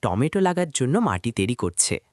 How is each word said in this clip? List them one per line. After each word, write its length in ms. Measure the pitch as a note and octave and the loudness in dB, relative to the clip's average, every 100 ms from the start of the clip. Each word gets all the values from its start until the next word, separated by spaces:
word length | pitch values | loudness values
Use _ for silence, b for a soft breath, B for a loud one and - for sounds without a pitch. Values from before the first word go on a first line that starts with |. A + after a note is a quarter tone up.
টমেটো 380 | G2 F#2 C#3+ G3 | 0 0 0 2
লাগার 300 | F#3+ F3+ F3+ | 2 2 -2
জন্য 240 | - B2+ F3 | -2 0 2
মাটি 320 | A3 F#2 A#2 | 0 -2 -2
তৈরি 240 | A2+ G2 A#2+ | -2 -2 0
করছে। 380 | F#2 - - - _ | -4 0 -2 -2 _